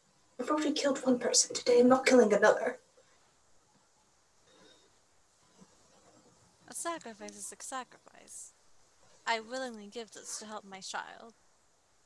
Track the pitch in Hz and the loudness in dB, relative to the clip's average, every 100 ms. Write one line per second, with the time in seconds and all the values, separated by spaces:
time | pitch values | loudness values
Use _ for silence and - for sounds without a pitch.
0 | _ _ _ - 240 311 302 - 277 262 | _ _ _ -10 -4 -2 -2 -2 -2 0
1 | 254 240 - - - - - 240 247 262 | 0 0 2 0 0 -2 4 6 6 4
2 | - 254 208 202 214 - 247 - _ _ | 6 6 8 6 6 4 -2 -8 _ _
3 | _ _ _ _ _ _ _ _ _ _ | _ _ _ _ _ _ _ _ _ _
4 | _ _ _ _ _ _ - _ _ _ | _ _ _ _ _ _ -20 _ _ _
5 | _ _ _ _ _ _ - _ _ _ | _ _ _ _ _ _ -20 _ _ _
6 | _ - _ _ _ _ - - 339 330 | _ -20 _ _ _ _ -16 -8 -8 -8
7 | 233 214 208 202 - 202 - 254 240 - | -12 -14 -16 -14 -16 -14 -12 -12 -12 -20
8 | - - - - - _ _ - _ _ | -20 -20 -20 -20 -20 _ _ -20 _ _
9 | _ _ - 226 220 262 254 220 202 233 | _ _ -4 -4 -4 -8 -8 -12 -14 -16
10 | 220 - - - 214 214 196 190 185 - | -16 -16 -12 -12 -12 -14 -16 -16 -12 -10
11 | - - 226 _ _ _ _ _ _ _ | -10 -16 -20 _ _ _ _ _ _ _